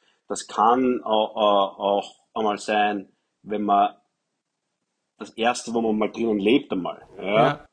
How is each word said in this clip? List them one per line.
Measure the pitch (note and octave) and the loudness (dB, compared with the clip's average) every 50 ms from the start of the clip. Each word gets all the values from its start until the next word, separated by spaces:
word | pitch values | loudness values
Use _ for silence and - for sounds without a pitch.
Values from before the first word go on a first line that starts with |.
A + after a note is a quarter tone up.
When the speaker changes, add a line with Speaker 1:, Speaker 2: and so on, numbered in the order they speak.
| _ _ _ _ _ - | _ _ _ _ _ -12
Speaker 1:
Das | G2+ - - | -10 -10 -10
kann | - - - G#2 A#2 B2 B2+ C3 B2+ B2 G#2+ | -6 0 2 4 4 4 4 2 0 -2 -2
au-, | - A2 A2 G#2+ A2 - - | -2 0 0 0 0 0 0
äh, | A2+ G#2+ G#2 G2+ G2 G2 F#2+ - - | 0 2 4 4 4 2 0 -2 -2
auch | G#2 G2 G2+ G2+ - - - _ _ _ - | 0 0 0 0 -2 -4 -10 _ _ _ -6
einmal | A2+ A2 G#2+ G#2 G2+ | -4 -2 -2 -4 -4
sein, | - - G#2+ G#2 G#2 G#2 G#2 G2+ F#2+ _ _ _ _ _ _ _ | -4 -2 0 0 0 0 -2 -4 -8 _ _ _ _ _ _ _
wenn | - G2 G#2+ G#2 | -12 -8 -6 -4
man | G#2 G2+ G2+ G2+ G#2 G#2 - _ _ _ _ _ _ _ _ _ _ _ _ _ _ _ _ _ _ _ _ _ _ _ _ - | -2 0 2 2 2 0 -2 _ _ _ _ _ _ _ _ _ _ _ _ _ _ _ _ _ _ _ _ _ _ _ _ -20
das | G#2+ G2+ | -20 -14
erste, | - - A2 A#2+ B2 - - A#2 A#2 | -6 -2 -2 -2 -2 -2 -6 -6 -4
wo | A#2 | -2
man | A2+ A2+ G#2+ G#2+ | -2 0 0 0
mal | G#2+ G2+ | -2 -2
drinnen | G#2 A2 A2+ A2 G#2+ G#2 | -2 -4 -2 -2 0 0
lebt | F#2+ G#2 B2+ C#3+ - - | 2 2 2 2 0 -2
einmal, | G#2 F#2 F2 D#2 - - - - - G2+ | -6 -6 -6 -8 -10 -12 -16 -20 -16 -12
ja. | G2 F#2+ G#2 | -6 0 2
Speaker 2:
Ja. | A2 B2 D3 C#3+ - - _ | 2 2 2 0 -4 -10 _